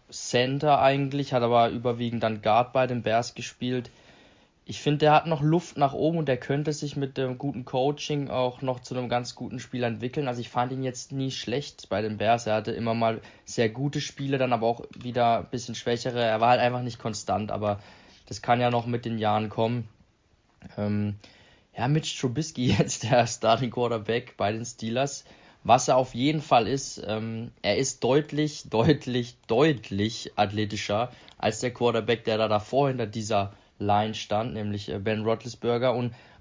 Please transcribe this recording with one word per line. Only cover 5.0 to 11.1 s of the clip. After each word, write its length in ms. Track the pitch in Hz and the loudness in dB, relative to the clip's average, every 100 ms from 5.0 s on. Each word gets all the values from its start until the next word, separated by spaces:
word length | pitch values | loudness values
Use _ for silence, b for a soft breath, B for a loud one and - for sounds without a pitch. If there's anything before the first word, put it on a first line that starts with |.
| 151 | 6
hat 140 | 151 165 | 4 4
noch 160 | 147 | 0
Luft 360 | 151 170 - 143 | 2 2 0 0
nach 160 | 139 | 0
oben 240 | - 156 165 | 2 0 0
und 100 | 143 | 0
der 80 | 127 | -2
könnte 360 | - 143 151 | 0 -2 -2
sich 220 | 147 147 | -4 -6
mit 220 | 143 135 139 | -4 -6 -4
dem 220 | 131 127 | -4 -4
guten 260 | 143 127 | -6 -6
Coaching 680 | 123 131 139 147 - 147 139 | -6 -2 0 -2 -4 -4 -2
auch 320 | 127 127 123 | -2 -2 -2
noch 160 | 131 123 | -4 -4
zu 160 | - 127 | -6 -6
einem 120 | 120 | -2
ganz 260 | 120 120 | -4 -4
guten 240 | - 127 127 | -10 -10 -10
Spieler 300 | - 123 120 | -8 -4 -4
entwickeln. 400 | 107 123 156 135 | -4 -6 -4 -4
Also 120 | 120 | -4
ich 80 | 117 | -4
fand 220 | 123 123 | -4 -2
ihn 140 | 131 | -2
jetzt 260 | 131 127 - | -6 -8 -8